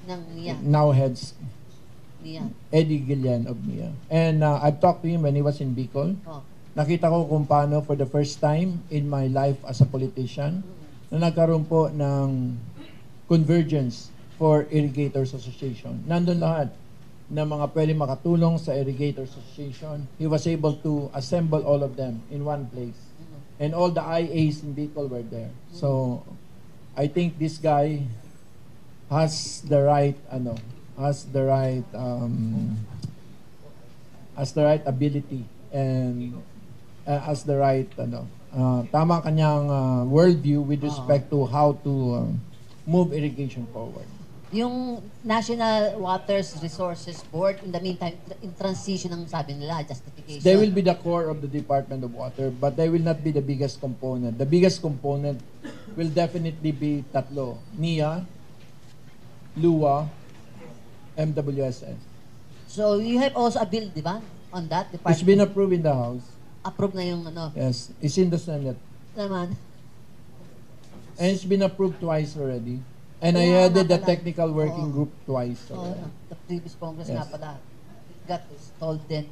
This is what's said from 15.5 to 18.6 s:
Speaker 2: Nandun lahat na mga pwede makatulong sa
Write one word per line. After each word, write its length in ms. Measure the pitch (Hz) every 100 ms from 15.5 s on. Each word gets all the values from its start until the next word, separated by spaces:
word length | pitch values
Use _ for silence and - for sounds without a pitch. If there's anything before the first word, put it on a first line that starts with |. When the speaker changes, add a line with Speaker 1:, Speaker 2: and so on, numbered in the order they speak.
| 120 139 117 123 120 113
Speaker 2:
Nandun 340 | 170 175 175
lahat 320 | 165 160 135 - - - - - -
na 160 | 147 151
mga 240 | 151 143
pwede 220 | 156 156
makatulong 640 | 156 143 135 175 170 165
sa 160 | 165